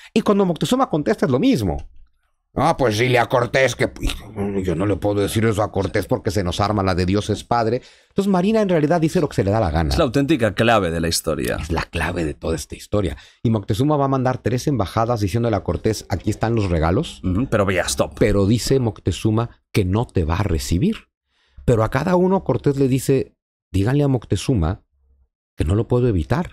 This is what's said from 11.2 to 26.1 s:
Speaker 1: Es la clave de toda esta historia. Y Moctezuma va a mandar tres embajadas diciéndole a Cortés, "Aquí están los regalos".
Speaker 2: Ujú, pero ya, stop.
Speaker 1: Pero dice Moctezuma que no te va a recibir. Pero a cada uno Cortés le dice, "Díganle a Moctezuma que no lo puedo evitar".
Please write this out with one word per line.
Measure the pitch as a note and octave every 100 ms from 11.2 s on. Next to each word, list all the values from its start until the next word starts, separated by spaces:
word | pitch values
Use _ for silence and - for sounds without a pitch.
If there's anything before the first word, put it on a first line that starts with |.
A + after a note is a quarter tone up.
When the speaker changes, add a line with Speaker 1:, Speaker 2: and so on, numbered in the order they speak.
| E2 D2 A#1+ G1+
Speaker 1:
Es | D#2
la | D#2+
clave | - E2+ D#2+ F2+ D2+
de |
toda | - E2 D#2
esta | - -
historia. | - G#2 F2 - - _
Y | A#2
Moctezuma | A2 G2+ G#2 D3 D3
va | C3+
a |
mandar | C3+ B2+ B2
tres | G#2+ B2 D#3+
embajadas | B2 F2+ A2 A2+ A2+
diciéndole | G2 A#2 A#2 G2
a |
Cortés, | - D#2+ A2 G#2 -
"Aquí | E2+ G#2+
están | - A2 A#2
los | G2
regalos". | E2 D#2+ A2 E3+ -
Speaker 2:
Ujú, | F#2 F2+ C3+
pero | G2+ G2
ya, | F2+
stop. | - - F2 -
Speaker 1:
Pero | A#2 G2+ G2
dice | A#2+ - C3+
Moctezuma | A2+ - - - A2 A2 A#2 - _
que | A#2 F#2
no | G#2+ B2
te | F#2+ D#2
va | F2
a |
recibir. | F2+ D#2 - E2+ F#3+ - _ _ _ _ _ - -
Pero | A2
a | A2
cada | C3 F3 F3+
uno | F#3 F#3+
Cortés | - A#2+ C#3+ C#3
le | C3+
dice, | C3 - C3+ - _ _ _ _
"Díganle | G2 G#2 C#3+
a | C#3+
Moctezuma | B2 - G2+ - A2+ D#2+ G2+ _ _ _ _ _ _ _ -
que | D2+
no | G#2
lo | A2
puedo | B2
evitar". | B2